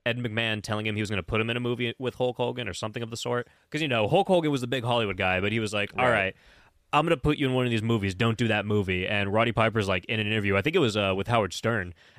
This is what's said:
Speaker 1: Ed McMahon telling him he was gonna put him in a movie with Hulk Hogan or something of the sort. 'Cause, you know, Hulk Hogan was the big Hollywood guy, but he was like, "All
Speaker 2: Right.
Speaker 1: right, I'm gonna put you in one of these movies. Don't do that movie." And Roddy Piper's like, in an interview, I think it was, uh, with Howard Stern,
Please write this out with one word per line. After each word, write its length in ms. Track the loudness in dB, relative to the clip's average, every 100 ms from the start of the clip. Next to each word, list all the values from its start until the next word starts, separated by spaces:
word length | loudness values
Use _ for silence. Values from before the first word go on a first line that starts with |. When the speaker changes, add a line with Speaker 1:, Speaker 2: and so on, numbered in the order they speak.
Speaker 1:
Ed 140 | -4 -2
McMahon 440 | -4 -2 -2 -2
telling 240 | -4 -4 -2
him 80 |
he 60 | -2
was 60 | -2
gonna 140 | -4
put 180 | -2 -2
him 80 | -2
in 80 | -2
a 40 |
movie 340 | -2 -2 -4 -4
with 180 | -6 -2
Hulk 200 | -2 -2
Hogan 320 | -4 -4 -8
or 60 |
something 280 | -8 -8 -8
of 80 | -8
the 60 | -8
sort. 320 | -4 -4 -6 _ _
'Cause, 100 | -4
you 80 | 0
know, 180 | 0 2
Hulk 200 | 2 4
Hogan 220 | 2 2
was 100 | 0
the 60 | -2
big 180 | -2
Hollywood 320 | 0 0 0 0
guy, 240 | 2 2
but 120 | 2
he 60 | 0
was 120 | -2
like, 200 | -2 -4 0
"All 80 |
Speaker 2:
Right. 80 | 2
Speaker 1:
right, 240 | 4 0 -4 -18 -20 -20 _ _
I'm 140 | 0 2
gonna 100 | 2
put 220 | 0 0
you 100 | 0
in 60 |
one 100 | 2
of 60 | 2
these 120 | 0
movies. 320 | 2 0 0
Don't 220 | 0 0 2
do 120 | 0
that 180 | 0 2
movie." 400 | 0 2 0 0
And 240 | -2 0
Roddy 200 | 2 2
Piper's 360 | 2 2 2 0
like, 160 | -2
in 160 | -2 -2
an 60 | 0
interview, 300 | 0 2 2
I 40 |
think 140 | 2 2
it 40 |
was, 160 | 2 2
uh, 180 | 0 0
with 120 | 0
Howard 260 | 0 0
Stern, 400 | -2 -2 -2 -4 -12 -20